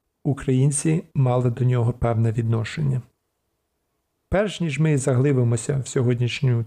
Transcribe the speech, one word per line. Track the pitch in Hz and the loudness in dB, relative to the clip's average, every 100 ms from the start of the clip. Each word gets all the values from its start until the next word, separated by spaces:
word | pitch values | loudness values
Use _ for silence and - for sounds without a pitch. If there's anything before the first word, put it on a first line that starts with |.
| _ _ | _ _
українці | 147 135 - 131 139 139 160 160 - | -4 -4 0 2 2 2 0 -2 -2
мали | - 127 123 123 | 0 2 2 0
до | 117 | 0
нього | 127 123 117 | 0 2 0
певне | 120 117 113 113 | 0 -2 0 0
відношення. | 110 113 113 107 - 143 131 - _ _ _ _ _ _ _ _ _ _ _ - | 0 -2 -2 -4 -4 -2 -2 -6 _ _ _ _ _ _ _ _ _ _ _ -4
Перш | 175 208 - | -2 -2 -2
ніж | 170 135 | -4 0
ми | 160 143 | 2 2
заглибимося | 131 127 143 127 120 117 - 139 | 2 2 2 2 2 0 -2 -4
в | 120 | -2
сьогоднішню | 143 120 120 120 - 135 117 | -2 0 0 -2 0 0 0